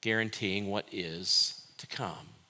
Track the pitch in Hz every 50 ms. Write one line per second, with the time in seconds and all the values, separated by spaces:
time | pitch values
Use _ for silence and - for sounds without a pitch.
0 | - 117 110 110 110 110 - - 117 98 95 101 104 98 98 104 - - - 104
1 | 87 82 80 85 95 - - - - - - - - - - - - - - -
2 | 131 92 78 - - - - - -